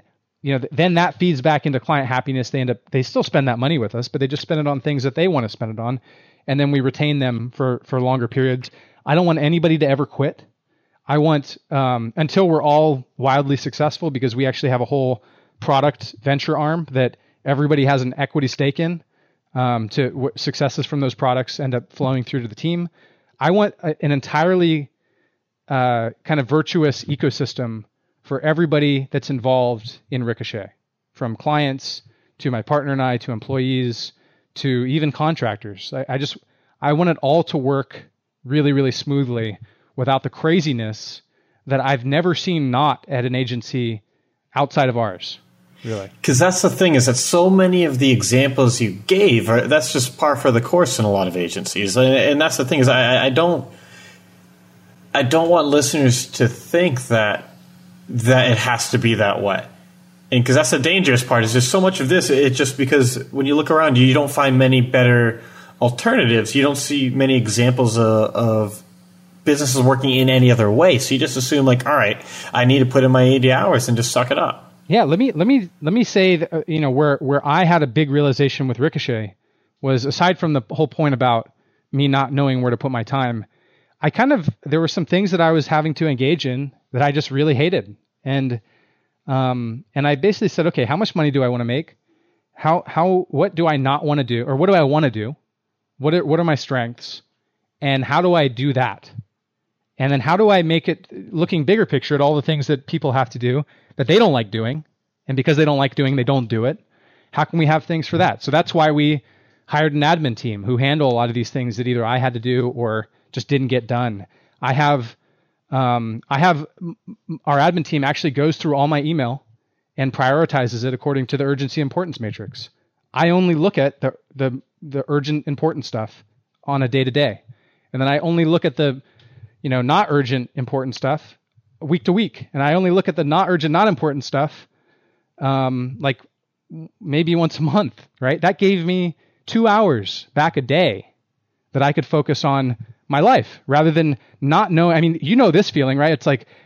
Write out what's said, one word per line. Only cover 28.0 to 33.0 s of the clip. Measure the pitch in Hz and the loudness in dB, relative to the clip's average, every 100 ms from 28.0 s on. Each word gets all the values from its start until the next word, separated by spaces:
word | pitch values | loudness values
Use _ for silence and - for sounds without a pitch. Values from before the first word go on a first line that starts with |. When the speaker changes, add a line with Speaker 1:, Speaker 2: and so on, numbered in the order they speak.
| _ _ | _ _
Speaker 1:
for | _ 139 | _ -4
everybody | 151 156 165 151 147 139 135 | -2 0 0 2 2 0 -2
that's | 143 - | -6 -6
involved | 135 127 127 123 117 110 - _ | -4 0 0 0 -2 -10 -20 _
in | 135 | -6
Ricochet, | 117 113 110 110 95 _ _ _ _ | -6 -6 -8 -10 -14 _ _ _ _
from | _ 123 110 | _ -8 -6
clients | 151 151 143 135 - - - _ _ _ | -2 -2 -2 -4 -10 -16 -18 _ _ _
to | 147 | -6
my | 117 | -6
partner | - 147 143 | -2 -2 -2
and | 135 | -2